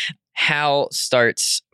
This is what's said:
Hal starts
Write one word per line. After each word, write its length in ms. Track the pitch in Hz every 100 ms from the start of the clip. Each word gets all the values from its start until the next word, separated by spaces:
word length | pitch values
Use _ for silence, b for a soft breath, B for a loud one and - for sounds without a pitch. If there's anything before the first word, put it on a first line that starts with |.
| B 156 _
Hal 560 | - - 147 147 143 135
starts 680 | - - 127 117 - - - -